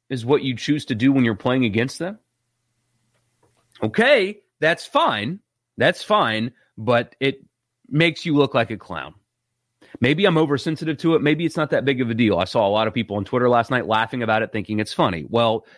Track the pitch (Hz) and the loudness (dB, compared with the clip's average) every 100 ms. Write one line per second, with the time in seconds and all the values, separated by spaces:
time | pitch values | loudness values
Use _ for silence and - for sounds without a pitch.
0 | - 131 117 143 135 117 - 147 - 117 | -10 -8 0 0 0 -4 -2 -2 -2 0
1 | 131 135 120 104 127 131 120 104 131 - | 2 4 2 0 0 0 0 0 -2 -4
2 | 170 220 _ _ _ _ _ _ _ _ | -10 -10 _ _ _ _ _ _ _ _
3 | _ _ _ _ _ _ _ _ 110 - | _ _ _ _ _ _ _ _ -4 0
4 | 247 277 190 208 _ _ 156 165 - 285 | 4 4 2 -6 _ _ 0 0 -2 0
5 | 320 110 110 190 _ _ _ - 131 185 | 2 0 -4 -6 _ _ _ 0 0 0
6 | - 208 127 110 120 - _ - 110 120 | 0 0 2 0 -4 -8 _ -8 0 0
7 | 120 _ 135 135 _ _ _ _ _ 147 | 0 _ -4 -4 _ _ _ _ _ 0
8 | 170 - 175 147 139 127 113 107 - 82 | 2 0 -2 0 2 0 -2 -6 -12 -12
9 | 69 - _ _ _ _ _ _ _ - | -12 -18 _ _ _ _ _ _ _ -2
10 | 123 156 202 160 156 143 - 156 160 147 | 0 2 2 2 2 0 -2 -4 -6 -4
11 | 165 160 147 156 165 170 151 143 127 131 | 0 2 2 0 -2 -2 -2 0 0 0
12 | 120 117 113 87 92 120 101 107 110 120 | -2 2 2 2 0 0 2 2 0 -2
13 | 110 101 98 127 123 120 117 127 90 110 | -4 -4 -4 0 2 2 2 -2 0 -2
14 | 113 127 113 110 110 110 92 107 110 - | -2 -4 -2 0 -2 -6 -4 -4 -4 -2
15 | 135 85 64 113 117 110 - | -2 -2 -2 0 2 0 -6